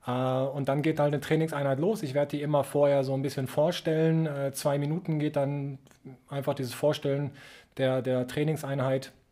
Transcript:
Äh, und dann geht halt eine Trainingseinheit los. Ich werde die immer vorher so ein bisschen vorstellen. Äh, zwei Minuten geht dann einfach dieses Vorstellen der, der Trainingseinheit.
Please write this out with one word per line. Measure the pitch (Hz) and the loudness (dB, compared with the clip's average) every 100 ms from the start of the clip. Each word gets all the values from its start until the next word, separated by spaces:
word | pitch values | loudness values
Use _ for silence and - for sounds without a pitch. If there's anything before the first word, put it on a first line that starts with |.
| - | -2
Äh, | |
und | 123 131 131 135 143 135 | -2 0 0 0 -2 0
dann | 139 | 0
geht | 151 156 | 0 2
halt | 147 | 2
eine | 143 | 0
Trainingseinheit | - 160 160 143 139 135 | 0 0 0 0 0 0
los. | 170 214 | 0 0
Ich | 139 | -2
werde | 139 143 147 | 0 0 -2
die | |
immer | 147 147 | 0 2
vorher | 135 147 143 139 | 2 4 4 4
so | 131 | 2
ein | 135 | 0
bisschen | 135 139 131 | -2 -4 -4
vorstellen. | - 156 170 - 160 160 160 160 | 2 2 0 0 2 4 4 0
Äh, | 143 139 | -2 -4
zwei | 135 147 143 | -2 0 0
Minuten | 143 160 170 156 | 0 -2 -2 0
geht | 151 151 | 0 0
dann | 139 143 143 135 - - 135 131 _ | 0 -2 -6 -10 -16 -20 -20 -20 _
einfach | 143 135 | -4 -4
dieses | 143 127 | -2 -4
Vorstellen | - 147 143 143 139 143 - - - - - | 0 0 2 0 -2 -2 -8 -20 -20 -20 -2
der, | 131 131 | 0 0
der | 127 127 123 | 0 0 0
Trainingseinheit. | - 151 151 135 139 131 135 - _ _ | -2 -2 -2 -4 -2 0 0 -2 _ _